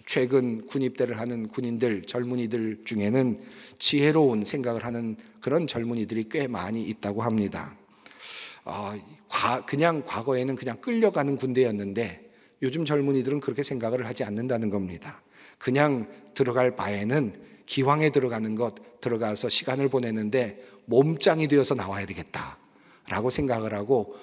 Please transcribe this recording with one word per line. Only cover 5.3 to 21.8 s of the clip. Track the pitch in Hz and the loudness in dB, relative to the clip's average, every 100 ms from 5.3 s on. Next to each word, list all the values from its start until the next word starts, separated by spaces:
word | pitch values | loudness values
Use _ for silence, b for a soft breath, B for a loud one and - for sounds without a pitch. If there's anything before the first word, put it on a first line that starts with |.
| B | B
그런 | - 156 160 | 0 0 0
젊은이들이 | 120 117 120 104 113 110 | -2 -2 -2 -2 -4 -2
꽤 | 160 131 | -2 -2
많이 | 110 92 113 | -2 -4 -4
있다고 | 98 107 101 101 | -4 -4 -4 -2
합니다. | 117 110 98 85 - - _ B B B B B B B | 0 2 0 -2 -10 -16 _ B B B B B B B
어, | - 101 101 104 - - - | -10 -8 -8 -10 -14 -20 -6
과-, | - 117 123 - | -2 0 0 -2
그냥 | 139 170 156 - | 2 2 2 -4
과거에는 | - 117 127 131 127 | -4 0 0 0 -2
그냥 | 123 113 | -6 -6
끌려가는 | - 233 214 160 143 135 | -2 2 4 4 0 0
군대였는데 | 131 123 123 104 98 98 110 85 - b b b | 0 4 4 2 -4 -2 -4 -6 -18 b b b
요즘 | 131 156 147 | -4 -2 0
젊은이들은 | 147 139 135 123 143 | 2 2 2 2 -2
그렇게 | 139 127 | -2 -2
생각을 | 143 131 113 127 113 | -2 -2 -2 -2 -2
하지 | - | -4
않는다는 | 110 104 127 117 110 | -4 -2 -2 0 0
겁니다. | 101 92 85 - - _ B B B | -2 -4 -8 -14 -18 _ B B B
그냥 | - 135 147 131 104 B B | 0 4 4 2 -4 B B
들어갈 | - 127 123 127 120 | 0 2 4 2 2
바에는 | 98 104 104 147 117 - B B - | -2 -2 0 0 0 -4 B B -6
기왕에 | - 131 151 156 | 0 2 4 4
들어가는 | 139 127 113 110 110 | 2 0 -2 -4 -2
것, | 117 104 B B | -4 -4 B B
들어가서 | 123 113 110 104 120 | -4 -2 -2 -2 0
시간을 | - - 131 139 | 0 0 0 2
보내는데 | 135 117 110 107 127 113 - B B - | 2 0 -2 0 0 0 -4 B B 0
몸짱이 | 117 147 160 196 160 151 | 4 6 6 4 4 4
되어서 | 143 127 | 4 4
나와야 | 110 | 2